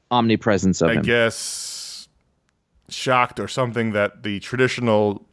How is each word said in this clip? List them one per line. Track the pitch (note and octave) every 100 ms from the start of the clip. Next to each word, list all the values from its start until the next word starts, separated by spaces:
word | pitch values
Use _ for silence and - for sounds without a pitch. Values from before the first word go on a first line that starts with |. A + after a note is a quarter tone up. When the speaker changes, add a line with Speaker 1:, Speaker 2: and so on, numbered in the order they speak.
| _
Speaker 1:
omnipresence | B2 A2+ G#2+ A#2 G2 F#2+ F2
of | E2
Speaker 2:
I |
Speaker 1:
him. | -
Speaker 2:
guess, | - A#2+ A#2 - - - - - - - - _ _ _ _ _ _ _ _
shocked | - C3 B2+ A#2+ -
or | G2+
something | - B2 A#2 A2+
that | G#2 G2+ -
the | G#2+ G2+
traditional | - B2 B2+ - A#2+ G#2+ G#2 G2+ -